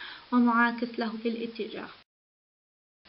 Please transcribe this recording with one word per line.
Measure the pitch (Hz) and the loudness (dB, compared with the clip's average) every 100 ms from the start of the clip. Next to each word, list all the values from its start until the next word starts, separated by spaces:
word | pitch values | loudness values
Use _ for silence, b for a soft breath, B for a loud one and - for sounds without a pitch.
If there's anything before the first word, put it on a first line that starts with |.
| B B B | B B B
ومعاكس | 247 240 233 240 233 240 - | 4 6 6 4 2 -4 -2
له | 226 220 | -4 -2
في | 240 | -4
الاتجاه. | 220 226 - 202 - - - _ _ _ _ _ _ _ _ _ _ | -4 -6 -6 -8 -8 -12 -16 _ _ _ _ _ _ _ _ _ _